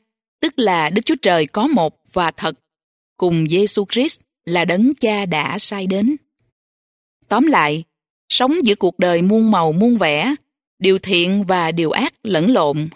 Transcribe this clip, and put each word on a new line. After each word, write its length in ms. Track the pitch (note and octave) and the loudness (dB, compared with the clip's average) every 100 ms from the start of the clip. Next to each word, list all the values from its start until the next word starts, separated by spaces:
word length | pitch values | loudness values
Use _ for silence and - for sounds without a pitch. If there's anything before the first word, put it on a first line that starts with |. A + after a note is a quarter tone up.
| _ _ _ _ | _ _ _ _
tức 180 | D#4+ - | -4 -2
là 320 | G#3+ E3+ D3+ | 0 0 0
Đức 120 | G3 | -2
Chúa 120 | - D#4 | -2 -2
Trời 240 | G3 E3+ D#3 | 2 2 0
có 200 | G#3 C4+ | -2 0
một 340 | A#3+ D#3 - - | 0 0 -4 -8
và 180 | F#3 E3 | -4 -4
thật, 240 | - F3+ C#3 _ _ _ _ _ - | -4 -8 -8 _ _ _ _ _ -4
cùng 300 | F3+ E3 D#3 | 0 0 0
Giêsu 360 | F3 G#3 - G3 | 0 0 -2 -2
Christ 300 | A#3 D4 - _ _ | -2 -2 -4 _ _
là 200 | - F3 | -6 -2
đấng 300 | E3+ F3+ B3 | 0 2 0
Cha 320 | D4 A3+ G#3 G3 | 0 -2 -2 -4
đã 320 | D#3 C3+ E3+ | -4 -4 -4
sai 280 | - G3+ F#3+ | -4 -4 -4
đến. 300 | F#3+ A3+ D4+ _ _ _ _ _ _ _ _ _ _ - | -2 -2 -2 _ _ _ _ _ _ _ _ _ _ -4
Tóm 180 | G#3 D#4 | 0 2
lại, 380 | G#3 D3+ D3+ - _ _ _ - | 2 2 -2 -8 _ _ _ -6
sống 240 | - C4 E4+ | 0 0 2
giữa 120 | A#3 | 0
cuộc 240 | G3+ F3+ - | 0 0 0
đời 240 | F3+ E3+ | 0 2
muôn 280 | F#3 A3 A3 | 2 2 2
màu 220 | F#3+ E3 | 2 2
muôn 240 | D#3+ A#3+ A#3 | 2 2 2
vẻ, 380 | E3 D3 A3 D4 _ _ _ _ | 0 0 -2 -4 _ _ _ _
điều 200 | F#3+ F#3+ | 0 0
thiện 460 | F#3 F3 F3 G3+ | 0 0 0 0
và 280 | F#3 F#3 D#3+ | 0 0 0
điều 180 | E3+ D#3+ | -2 -2
ác 240 | - C#4 - | 0 -4 -6
lẫn 300 | A3 E3 F#3 | -4 0 2
lộn, 360 | A#3 D3 D3 D#3+ | 2 0 -2 -6